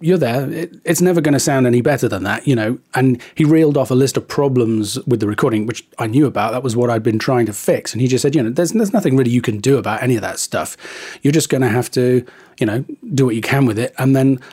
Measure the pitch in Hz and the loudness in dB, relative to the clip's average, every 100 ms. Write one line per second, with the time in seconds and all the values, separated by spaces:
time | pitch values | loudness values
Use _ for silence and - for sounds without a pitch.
0 | 165 185 127 123 139 160 170 - - 170 | 0 0 0 -2 -4 -6 -10 -10 -4 0
1 | 180 170 151 139 156 135 123 120 120 135 | 2 2 2 2 2 2 2 2 2 0
2 | 117 98 90 - - 123 107 127 - - | -2 -2 -4 -4 0 0 0 -6 -6 0
3 | 131 123 - - 151 160 156 143 127 127 | 0 0 -6 -2 4 4 4 2 0 2
4 | 135 - - - 143 127 113 110 101 131 | 2 0 -4 -2 0 2 2 0 -2 -6
5 | - 117 104 104 139 110 110 117 - - | -2 0 0 0 0 0 -4 -8 -14 -8
6 | 113 127 143 101 107 117 131 117 120 113 | -2 2 2 0 -2 -2 -4 0 0 0
7 | 113 110 - 123 110 104 - 135 - 110 | 0 -2 0 0 0 -2 -2 -2 -2 -2
8 | 127 123 147 147 113 131 175 220 208 220 | 0 2 2 0 0 0 -2 0 0 0
9 | 160 131 123 123 120 107 127 135 104 110 | 2 2 2 0 0 -2 0 0 0 -2
10 | 120 117 92 - - 92 - - - - | 0 0 -2 -8 -6 -6 -6 -10 -18 -18
11 | - - 147 156 135 135 131 113 120 - | -18 -4 0 0 0 0 0 0 -2 -2
12 | 123 123 123 - - - 113 110 131 294 | 2 2 -2 -14 -20 -4 -2 -2 -6 -14
13 | 240 143 127 113 - 139 127 104 123 - | -6 0 0 0 -2 0 2 0 -4 -2
14 | 131 135 135 131 - | 2 4 2 0 -4